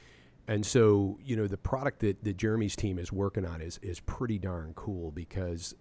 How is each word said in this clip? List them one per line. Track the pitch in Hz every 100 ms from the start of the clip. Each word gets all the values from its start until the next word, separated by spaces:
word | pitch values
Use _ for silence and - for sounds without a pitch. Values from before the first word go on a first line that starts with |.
| - - - - -
And | 107
so, | 104 123 107 101 98 101
you | 135 110
know, | 101
the | 98
product | - 131 143 -
that, | 107 95
that | 107 92
Jeremy's | 110 113 101 -
team | 104 90
is | 85
working | 98 98 104 90
on | 82
is, | 82 -
is | 95 85
pretty | - - 120 101
darn | 92 87 80 -
cool | 107 92 80
because, | 76 80 95 90 85 - -